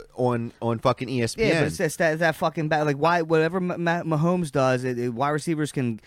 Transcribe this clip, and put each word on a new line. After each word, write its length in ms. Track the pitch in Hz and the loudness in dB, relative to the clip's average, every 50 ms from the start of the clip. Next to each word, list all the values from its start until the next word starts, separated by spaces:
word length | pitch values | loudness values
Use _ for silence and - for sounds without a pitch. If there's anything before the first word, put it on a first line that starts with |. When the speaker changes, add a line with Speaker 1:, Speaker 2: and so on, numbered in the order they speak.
| - - - | -20 -10 -4
Speaker 1:
on, 380 | - 127 123 120 117 117 120 - - | 0 0 2 2 0 -2 -6 -8 -4
on 160 | 113 117 117 113 | -2 -2 -2 0
fucking 300 | - 131 120 - 131 117 | 0 0 0 0 -4 -4
E 120 | 131 123 | -2 -2
S 120 | 117 113 - | -2 -2 -2
P 80 | - | 0
N. 60 | 220 - | 2 2
Speaker 2:
Yeah, 120 | - 165 | 2 2
but 40 | 143 151 | 2 0
it's, 120 | 160 165 | 0 -2
it's 160 | 185 156 - | -4 -4 0
that, 240 | - 180 160 156 160 | 0 0 0 2 2
that 160 | 175 165 151 | 0 0 0
fucking 320 | - 185 160 - 170 151 156 | 0 -2 -2 -2 -2 -2 0
bad. 140 | 160 151 | 0 2
Like, 140 | 151 151 143 | 2 0 2
why, 260 | 139 151 165 175 175 | 2 2 2 2 2
whatever 360 | 165 160 160 160 156 165 175 190 | 2 2 4 4 4 2 0 -2
Ma-, 160 | 180 180 175 | -2 -2 -2
Ma-, 260 | - 170 170 170 170 | -2 -2 0 0 0
Mahomes 500 | - 165 160 147 160 170 185 180 175 143 | 0 0 0 2 2 2 2 0 -2 -2
does, 320 | 131 143 131 131 127 123 127 | 0 2 2 2 2 2 0
it, 140 | 127 127 120 | -2 -4 -2
it, 80 | 120 123 117 | -4 -4 -2
wide 160 | 113 135 143 | -2 -2 -2
receivers 420 | 151 156 - 175 165 151 151 139 | -2 -2 -2 -2 -2 -2 -2 -4
can, 260 | - 143 127 120 113 104 - | -2 -2 -2 -2 -4 -6 -10